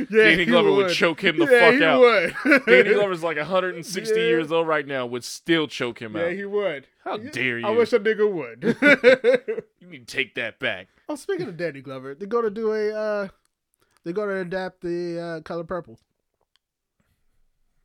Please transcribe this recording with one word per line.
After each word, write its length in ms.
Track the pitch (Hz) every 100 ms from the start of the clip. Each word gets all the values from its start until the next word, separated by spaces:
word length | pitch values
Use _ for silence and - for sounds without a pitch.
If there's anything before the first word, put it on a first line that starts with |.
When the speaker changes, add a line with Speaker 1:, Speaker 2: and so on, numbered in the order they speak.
| -
Speaker 1:
Yeah, 120 | 214
Speaker 2:
Danny 120 | 214 180
Speaker 1:
he 80 | 175
Speaker 2:
Glover 240 | 175 160
would 140 | 202 190
Speaker 1:
would. 80 |
Speaker 2:
choke 280 | 160 175 156
him 140 | 190 160
the 60 |
Speaker 1:
Yeah, 160 | 294 240
Speaker 2:
fuck 140 | 233
Speaker 1:
he 100 | 254
Speaker 2:
out. 160 | 320 262
Speaker 1:
would. 640 | 240 208 165 - 277 277
<laughs> 40 | -
Speaker 2:
Danny 280 | - 202
Glover's, 280 | 202 202 175
like, 140 | 170 151
a 80 |
hundred 300 | 151 185 180
and 100 | 175
sixty 340 | 165 185 220 220
Speaker 1:
Yeah. 80 | 233
Speaker 2:
years 220 | 165 151
old 160 | 165 160
right 200 | 151 139
now, 180 | 135
would 180 | 123 123
still 460 | - - - 165 147
choke 320 | - 123 113
him 160 | 113 131
Speaker 1:
Yeah, 60 |
Speaker 2:
out. 80 | 170
Speaker 1:
he 140 | 190 202
would. 400 | 208 190 139 - _
Speaker 2:
How 140 | - 214
Speaker 1:
Yeah, 120 | 254
Speaker 2:
dare 260 | 120 127 117
Speaker 1:
I 120 | 208
Speaker 2:
you. 60 | 233
Speaker 1:
wish 160 | 226
a 80 | 233
nigga 320 | 214 208 214
would. 1300 | 175 123 117 196 226 294 277 240 254 233 262 - 226 -
<laughs> 100 | _
Speaker 2:
You 60 | 175
need 220 | 143 117
to 80 | 139
take 180 | 117 131
that 220 | 113 -
back. 300 | 123 92 95 _ -
Speaker 1:
Oh, 40 |
speaking 320 | 294 - 370 294
of 100 | 165
Danny 240 | 170 139
Glover, 320 | 135 135 135
they're 120 | 143 196
gonna 220 | 233 226
do 220 | 202 220
a, 180 | 214 208
uh, 340 | 214 214 208 196 _ _ _ _ _ _ _
they're 100 | 165
gonna 220 | 190 202 190
adapt 400 | 175 190 185 _
The, 400 | 175 175 175 170
uh, 200 | 170 160
Color 220 | - 170
Purple. 360 | 170 180 135 113 _ _ _ _ _ _ _ _ _ _ _ _ _ _ _ _ _ _